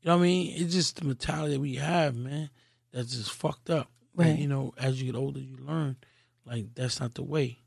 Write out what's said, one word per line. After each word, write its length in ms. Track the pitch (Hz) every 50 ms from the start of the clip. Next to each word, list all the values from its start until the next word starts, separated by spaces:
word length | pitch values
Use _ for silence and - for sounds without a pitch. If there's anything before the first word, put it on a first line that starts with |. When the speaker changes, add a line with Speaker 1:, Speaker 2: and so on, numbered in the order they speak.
| _
Speaker 1:
You 40 | 165
know 80 | 170 175
what 60 | 175
I 40 | 175
mean? 260 | 180 185 180 165 - -
It's 160 | 170 170 170
just 240 | 185 165 - - -
the 80 | 170
mentality 480 | 143 131 120 - - - 156 156 151 147
that 60 | 135
we 160 | 139 143 127
have, 400 | 127 139 156 170 175 160 147 123
man, 340 | 117 123 131 143 147 156 143 _ _ _ _ _ _ _ _
that's 240 | - 123 123 117 123
just 160 | 123 107 104
fucked 380 | - - - 156 143 - _ -
up. 180 | 170 156 123 - _ _ _ _ _ -
And, 100 | 170 160
Speaker 2:
Right. 100 | 156 -
Speaker 1:
you 80 | 143 143
know, 260 | 139 139 135 131 - -
as 220 | 131 135 131 131
you 60 | 131 127
get 40 | 120 117
older, 220 | 135 139 139 135
you 180 | 131 131 135 131
learn, 380 | 135 143 156 165 156 139 131 - - _ _ _ _ _ _ _ _
like, 300 | - 120 117 107 120 117
that's 260 | - 127 127 - -
not 140 | 123 120 120
the 80 | -
way. 380 | - - 147 156 143 120 117 _ _